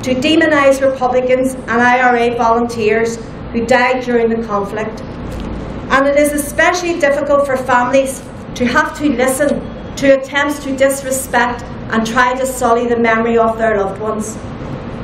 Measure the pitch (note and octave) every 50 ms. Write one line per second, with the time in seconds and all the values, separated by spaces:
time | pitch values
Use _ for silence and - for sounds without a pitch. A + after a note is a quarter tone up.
0 | - B3+ B3+ B3+ - D#4 D#4+ E4 D#4+ D#4 D4+ C#4+ C#4 C4+ C4+ C4+ C4+ C4+ C4 -
1 | B3+ B3 B3 B3+ B3+ B3 B3+ B3+ C4 C4 - - - G#3 A3+ A#3+ A#3+ B3 B3 C4
2 | B3+ B3 B3 A#3 A#3 A#3+ A#3 A#3+ A#3 A3+ A3+ A#3+ A#3+ A#3 - A#3 G#3+ G#3+ A3 A3+
3 | A3+ A#3 - - - - - - - - - A#3 A3+ A#3 B3 A#3+ B3 B3+ B3+ B3+
4 | - B3 A#3+ A#3 A3+ A3+ A3+ A3 A3+ - G3+ G3+ G3 G3 G#3+ G#3+ A3 A3+ - -
5 | - - - - - - - - - - - - - - - - - - C4 C4+
6 | C#4 C#4+ C#4+ D4 D4 D4 D4 D4 - - - D#4+ D#4+ F4+ F4+ - F4 E4+ E4+ -
7 | C#4+ C#4 C#4 D4 C#4 C#4 C#4+ C#4+ C#4 C4+ B3+ B3+ - C4 B3 B3 B3 B3 C4+ C4+
8 | C4+ C4 - - - - - - - - - - B3 A#3 - D#4 D#4+ D#4 - -
9 | D4 C#4 A#3 A#3 B3+ C4 C4 - D4 C4+ A#3 - - - - - - - - -
10 | C#4 C4+ C4+ C4+ C4+ - D4 C#4 C#4+ D4 D4 - - C4+ C4 C4 C4+ C#4 C4+ -
11 | C4+ C4 C4 - - - - A#3+ A#3+ B3 A#3+ - - - - - - - A3 A3+
12 | A3 - - B3 B3 B3 B3+ C4 B3+ C4 - - B3 A3+ A3+ A#3+ B3+ A#3 A#3 A#3
13 | A#3 A3+ A3 A3+ A#3 A#3 A#3 A3+ A3+ A3+ A3 A3 A3+ A3 G#3 G3+ G3 F#3 F3 G3+
14 | G#3+ G#3+ A3 A3 G#3+ - - - - - - - - - - - - - - -